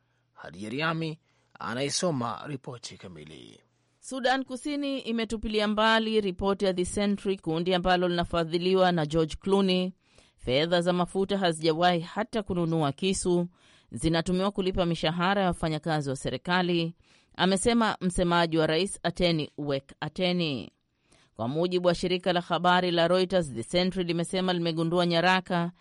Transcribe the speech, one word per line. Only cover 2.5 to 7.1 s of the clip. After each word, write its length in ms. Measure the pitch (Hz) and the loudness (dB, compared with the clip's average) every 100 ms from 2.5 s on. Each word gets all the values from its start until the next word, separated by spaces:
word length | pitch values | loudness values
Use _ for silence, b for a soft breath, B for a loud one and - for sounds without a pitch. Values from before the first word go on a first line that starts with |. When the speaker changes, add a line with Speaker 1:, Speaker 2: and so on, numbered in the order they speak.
| 139 - 123 - - | -12 -12 -14 -16 -16
Speaker 1:
kamili. 640 | 98 80 78 73 57 50 _ _ _ _ | -16 -16 -18 -20 -20 -20 _ _ _ _
Speaker 2:
Sudan 440 | - 262 247 269 | -12 -2 0 0
Kusini 540 | 262 254 302 285 277 269 | -2 -8 -6 -4 -4 -4
imetupilia 680 | - 226 220 226 226 214 208 | -4 -4 -4 -6 -2 0 0
mbali 520 | 214 220 226 220 220 | 2 4 4 2 0
ripoti 440 | 202 180 196 196 | 0 0 0 2
ya 100 | 196 | 0
The 100 | 180 | 0
Sentry, 540 | 180 - 202 | -2 0 0